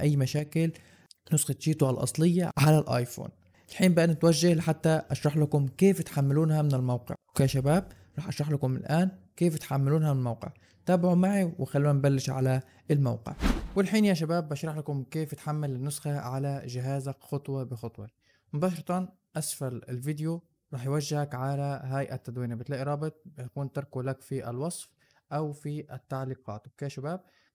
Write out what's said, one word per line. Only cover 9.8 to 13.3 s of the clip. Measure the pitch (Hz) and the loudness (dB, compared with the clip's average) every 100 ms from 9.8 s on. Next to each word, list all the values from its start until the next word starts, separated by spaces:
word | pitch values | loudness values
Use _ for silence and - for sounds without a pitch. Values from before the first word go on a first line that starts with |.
| 139 156 156 | 2 2 2
من | 135 | 0
الموقع. | 123 117 - - _ _ - | -2 -4 -10 -14 _ _ 0
تابعوا | 180 180 | 2 4
معي | 175 185 202 180 165 | 4 4 2 0 -2
وخلونا | 135 139 147 | -2 0 2
نبلش | 143 139 139 135 | 4 4 2 0
على | 135 131 131 - _ - | -2 0 0 -2 _ -2
الموقع. | 147 131 113 - | 2 2 -2 -6